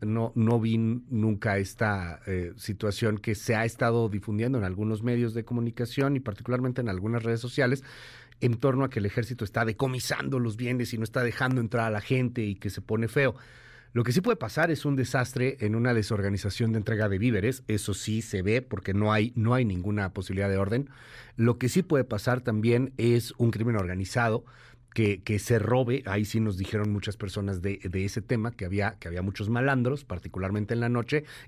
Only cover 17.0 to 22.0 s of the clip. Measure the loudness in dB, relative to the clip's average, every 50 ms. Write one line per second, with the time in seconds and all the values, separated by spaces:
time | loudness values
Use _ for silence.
17 | 2 2 2 2 2 2 2 2 2 0 -2 -2 -4 -2 -2 -2 -2 -4 -4 -4
18 | -4 -4 -4 -4 -4 -4 -4 -2 0 2 2 0 0 -2 -8 -6 -4 -2 0 2
19 | 2 4 4 4 2 2 2 0 2 4 4 4 2 2 0 -2 -2 -2 0 0
20 | -2 -2 -4 -6 -6 -4 -2 0 0 2 2 2 2 2 0 0 -2 -4 -10 -20
21 | -20 -20 -20 -20 -20 -10 -2 2 4 4 4 2 0 0 2 2 2 4 4 2